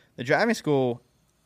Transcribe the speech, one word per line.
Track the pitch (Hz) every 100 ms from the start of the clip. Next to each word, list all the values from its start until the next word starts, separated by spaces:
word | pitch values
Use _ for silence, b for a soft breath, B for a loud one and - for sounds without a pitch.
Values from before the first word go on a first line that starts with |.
| b -
The |
driving | 120 147 220
school, | 247 - 143 127 120 _ _ _ _